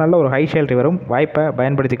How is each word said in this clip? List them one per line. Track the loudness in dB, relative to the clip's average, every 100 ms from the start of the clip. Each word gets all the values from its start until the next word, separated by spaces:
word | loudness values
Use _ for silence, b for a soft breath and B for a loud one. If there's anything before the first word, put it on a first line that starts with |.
நல்ல | 2 2
ஒரு | 2
ஹை | 0 0
சேலரி | 0 0 2
வரும், | 0 -2 -2
வாய்ப்பை | -2 0 0 -2 -2
பயன்படுத்தி | -2 0 -2 -2